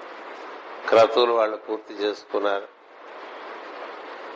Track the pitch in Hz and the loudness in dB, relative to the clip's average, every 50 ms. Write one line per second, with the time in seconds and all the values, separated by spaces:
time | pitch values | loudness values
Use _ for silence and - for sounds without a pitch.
0 | - - - - - - - - - - - - - - - - - - 120 113 | -14 -14 -14 -14 -14 -14 -14 -14 -14 -14 -14 -14 -14 -14 -14 -8 0 6 8 8
1 | 113 107 - 123 120 120 117 117 110 107 107 104 - - 110 107 - - 107 101 | 8 8 8 4 4 6 6 4 4 4 2 -4 -4 -6 -6 -6 -6 -10 -8 -2
2 | 104 107 101 - - - - 104 101 101 98 98 104 - - - - - - - | -2 -2 -2 -4 -8 -2 -2 0 2 2 0 0 -2 -8 -16 -20 -20 -20 -20 -20
3 | - - - - - - - - - - - - - - - - - - - - | -18 -18 -16 -16 -14 -14 -14 -14 -14 -14 -14 -14 -14 -14 -12 -12 -12 -12 -12 -12
4 | - - - - - - - | -12 -14 -14 -14 -14 -14 -14